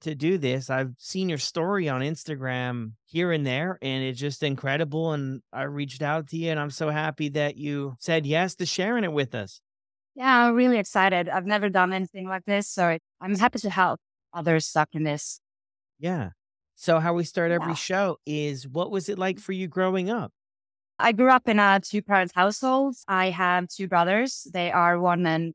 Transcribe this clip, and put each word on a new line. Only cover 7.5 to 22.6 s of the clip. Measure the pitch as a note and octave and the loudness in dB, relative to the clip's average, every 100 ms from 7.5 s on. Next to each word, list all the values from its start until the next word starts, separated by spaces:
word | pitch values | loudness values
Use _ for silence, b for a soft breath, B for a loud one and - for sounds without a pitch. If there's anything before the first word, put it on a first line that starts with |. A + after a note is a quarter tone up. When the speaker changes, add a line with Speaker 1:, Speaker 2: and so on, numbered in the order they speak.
| - | -4
Speaker 1:
you | D3 C#3+ C#3 B2 | -6 -6 -6 -8
said | - E3 C#3+ | 0 0 2
yes | D#3 F#3+ - | 0 0 -4
to | F3 | -6
sharing | - F#3+ B3 | -2 -2 0
it | F3+ | 0
with | D3 C3 | -2 -2
us. | A#2+ F#2+ - _ _ _ _ _ C#4 | -4 -10 -14 _ _ _ _ _ -2
Speaker 2:
Yeah, | B3+ B3 A#3+ | 4 6 6
I'm | A#3 | 6
really | B3+ A#3 | 4 4
excited. | F#3+ G#3 F#3+ F3+ F3 | 2 2 4 2 0
I've | F#3+ F#3 | -2 0
never | G#3 G3+ | 0 2
done | F#3 F3+ | 2 2
anything | F#3+ F#3 G3 F#3 | 0 -4 -8 -8
like | F#3+ G#3 | -6 -2
this, | G3+ G#3 | -2 -2
so | - | 0
I, | F3 E3 _ - | 0 0 _ -12
I'm | F#3 G3+ | -4 0
happy | A#3+ A#3 | 0 0
to | G#3 | -4
help | F#3 F3+ A2+ _ _ _ | 0 0 0 _ _ _
others | E3+ D#3+ D#3+ - | -4 2 2 2
stuck | D#3+ D3+ | 0 0
in | D#3 | 0
this. | D#3 D3 - - _ _ _ _ _ - | -4 -4 -8 -12 _ _ _ _ _ -8
Speaker 1:
Yeah. | D#3+ F3+ F#2+ - _ _ _ | -4 -4 -6 -10 _ _ _
So | - - E3 | -6 2 2
how | E3 | 4
we | E3+ | 0
start | E3 - E3+ | -2 -2 0
every | E3+ E3+ | 0 -2
Speaker 2:
Yeah. | |
Speaker 1:
show | D#3+ - F#3+ G3 - - | -6 -2 0 0 -2 -6
is, | D3+ D3 C3+ C3 | -4 -4 -6 -6
what | D3 F#3 | -6 -4
was | G3 F3 | -4 -4
it | F#3+ | -4
like | F#3 F#3+ | -4 -4
for | - | -6
you | F#3 F#3 | -6 -4
growing | F#3+ F#3 F#3 F3+ | -2 0 0 -2
up? | A#3 C#3 _ _ _ _ _ _ - | -4 -6 _ _ _ _ _ _ 0
Speaker 2:
I | A#3 | 2
grew | G#3+ B3+ | 6 6
up | B3+ B3 | 6 4
in | G#3+ | 4
a | G3+ G3 | 6 4
two-parent | - G#3 - G3 F3+ | 2 -4 2 2 2
household. | F3+ F#3+ G#3 | 2 2 2